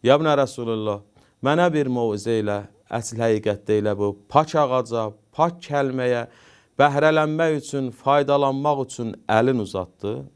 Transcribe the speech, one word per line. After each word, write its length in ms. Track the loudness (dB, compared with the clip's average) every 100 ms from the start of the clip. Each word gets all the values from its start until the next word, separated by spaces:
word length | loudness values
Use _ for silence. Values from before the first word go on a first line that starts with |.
"Ya 140 | 4 4
ibn 80 |
Rasulullah, 760 | 4 2 0 -4 -6 -4 -4 -6 -10 _ _ _
mənə 240 | 0 2 2
bir 140 | 2 -2
moizə 540 | -2 -2 -2 -2 -2
ilə, 220 | 0 -4 -6 _ _
əsl 300 | -8 -6 -2
həqiqətdə 600 | 0 0 0 -4 0 0
elə 180 | 0 -2
bu 180 | -4 -4 _
pak 260 | 0 2
ağaca, 580 | 0 0 0 -2 -4 -6 -8 _
pak 280 | -2 -2 -2
kəlməyə 640 | -6 -2 -2 -2 -2 -2 -4 -14 -20 _ _ 2
bəhrələnmək 800 | 2 4 4 4 0 0 0 0
üçün, 300 | -4 -6 -6
faydalanmaq 960 | -6 0 2 2 2 2 0 -2 -2 -4
üçün 280 | -6 -8 -8 0
əlin 320 | 2 4 0
uzatdı." 640 | -4 -6 -8 _ -10 -10 -12